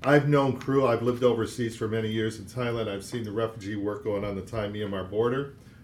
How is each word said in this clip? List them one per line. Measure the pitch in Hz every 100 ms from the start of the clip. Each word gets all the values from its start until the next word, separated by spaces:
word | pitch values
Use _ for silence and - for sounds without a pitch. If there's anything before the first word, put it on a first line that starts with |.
I've | 131 147 139
known | 143 135 -
Cru. | - 135 123
I've | 113
lived | 117 120
overseas | 123 113 107 - 113 -
for | 110
many | 113 110
years | 110 110 107
in | 95
Thailand. | 127 120 117 104
I've | 98 -
seen | 123
the | 107
refugee | 104 113 113 98 104
work | 101 101
going | 110 101
on | 104 95
the |
Thai-Myanmar | - 110 104 104 101 98 92
border, | 104 120 135 143 - - -